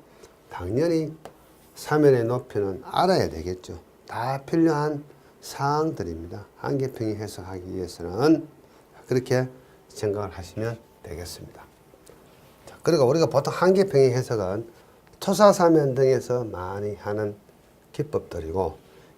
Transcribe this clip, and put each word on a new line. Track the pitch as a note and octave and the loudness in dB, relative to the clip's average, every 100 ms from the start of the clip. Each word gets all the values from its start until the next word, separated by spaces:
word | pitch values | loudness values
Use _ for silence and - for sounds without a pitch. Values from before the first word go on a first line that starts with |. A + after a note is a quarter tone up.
| - - - _ - | -18 -20 -20 _ -18
당연히 | - F2+ A#2+ E3+ D#3+ D#3 - - - _ _ _ - | -12 -4 -2 0 0 -4 -10 -20 -20 _ _ _ -14
사면의 | - D3+ C#3+ B2+ | -2 4 6 6
높이는 | A#2 B2+ - G#2+ G2 F2+ - | 2 -2 -4 -4 -4 -6 -4
알아야 | C#3 F3+ E3+ F2 | 0 2 2 0
되겠죠. | D#2+ E2+ F#2 - F2 - _ - | -4 -8 -8 -10 -16 -18 _ -12
다 | - A#2+ C#3 - | -8 -6 -6 -2
필요한 | E3+ E3 D3 D3+ D3 - - _ _ | 2 4 2 -2 -4 -10 -20 _ _
사항들입니다. | - - C#3 D3+ D#3+ C3+ F2 E2 E2+ G2+ - - | -14 -4 0 0 0 -4 -8 -8 -12 -14 -16 -10
한계평이 | C3 C#3 C3 - A2 G#2 | -4 -2 -4 -4 -6 -6
해석하기 | G#2 - F2+ F#2+ F2+ F#2 | -8 -12 -12 -12 -10 -8
위해서는 | F2 - E2+ G2 D3+ D#3 - - _ - _ - - | -8 -10 -8 2 4 4 0 -18 _ -20 _ -16 -2
그렇게 | B2+ B2+ B2+ B2+ - - - _ | -2 2 0 0 -8 -20 -20 _
생각을 | - G#2+ G2+ G2 | -6 -4 -4 -6
하시면 | F#2+ F2 - A2+ A2+ - _ | -10 -14 -8 -6 -8 -16 _
되겠습니다. | - D#2+ F2+ - F2 - - _ _ - - - - - - - - | -16 -14 -14 -14 -18 -20 -20 _ _ -20 -20 -20 -20 -20 -20 -20 -20
자, | - | -6
그리고 | - E3 B2 | 0 4 4
우리가 | E3 D#3 | 4 2
보통 | D3+ D3+ | 2 0
한계평의 | - F3+ F#3+ F#3+ C#3 C3+ | 2 4 4 4 4 4
해석은 | B2 B2+ A2+ F#2 G#2 A#2 - - _ _ - | 4 -2 -2 -2 -4 -8 -18 -20 _ _ -8
토사사면 | - F#3+ G#3 G3 E3+ D#3 C#3 B2+ | -2 6 6 8 6 6 4 4
등에서 | C3 B2 - B2 A2 | 4 2 0 -4 -4
많이 | F2+ F#2 G2 G#2 G2+ | -8 -8 -6 -8 -6
하는 | G#2 G#2 G#2+ G#2 _ _ _ _ _ | -6 -4 -4 -6 _ _ _ _ _
기법들이고 | - C#3+ - - E2+ D#2+ F2+ E2 - - - - | -10 -4 -4 -6 -10 -6 -2 -2 -4 -20 -20 -16